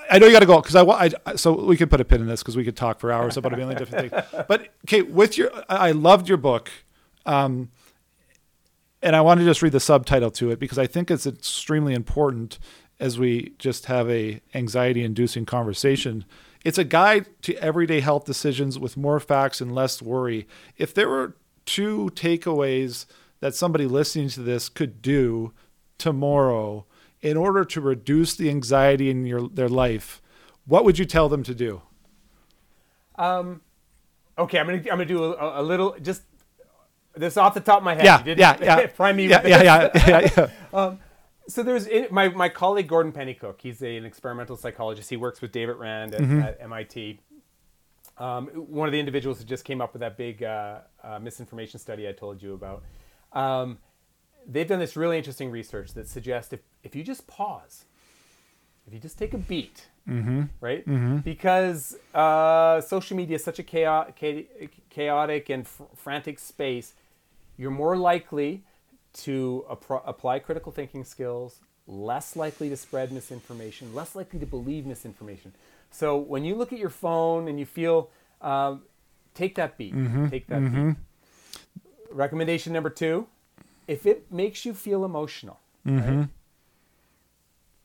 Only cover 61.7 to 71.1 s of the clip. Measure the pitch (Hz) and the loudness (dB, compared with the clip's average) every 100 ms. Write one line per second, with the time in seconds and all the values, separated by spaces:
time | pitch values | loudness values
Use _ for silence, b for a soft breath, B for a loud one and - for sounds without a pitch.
61.7 | 160 - - _ 160 156 156 160 160 165 | -6 -12 -18 _ 0 2 2 2 4 4
62.7 | 160 156 190 - 190 165 156 170 170 165 | 2 -2 -8 -6 -8 -6 -8 -8 -12 -8
63.7 | 165 156 156 - - 151 147 - - 156 | -4 0 -2 -4 -8 -8 -8 -14 -20 -20
64.7 | _ _ - 147 147 151 151 143 131 - | _ _ -8 -4 -2 -2 -6 -6 -10 -10
65.7 | - 143 - 143 143 156 139 - - 139 | -20 -20 -20 -12 -12 -12 -16 -20 -10 -8
66.7 | 123 - _ _ _ _ _ _ - 131 | -8 -12 _ _ _ _ _ _ -14 -12
67.7 | 139 160 185 175 175 - 147 143 196 _ | -6 -4 0 0 -2 -4 -6 -6 -8 _
68.7 | _ _ _ _ - 143 135 127 127 - | _ _ _ _ -18 -10 -6 -6 -8 -12
69.7 | 120 - 131 - - 127 135 - 160 160 | -16 -10 -10 -10 -8 -6 -6 -6 -12 -12
70.7 | 147 131 135 127 | -16 -16 -16 -18